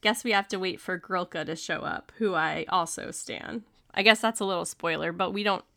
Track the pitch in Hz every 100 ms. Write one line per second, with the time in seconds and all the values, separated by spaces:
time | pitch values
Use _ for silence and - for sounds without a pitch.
0 | 214 226 240 202 196 196 185 - - 180
1 | - 185 180 170 151 160 - 156 156 -
2 | - - 214 170 156 156 - 180 165 -
3 | - - - - - 233 - _ _ -
4 | 214 220 226 226 196 175 165 - 170 156
5 | 165 175 185 196 208 190 -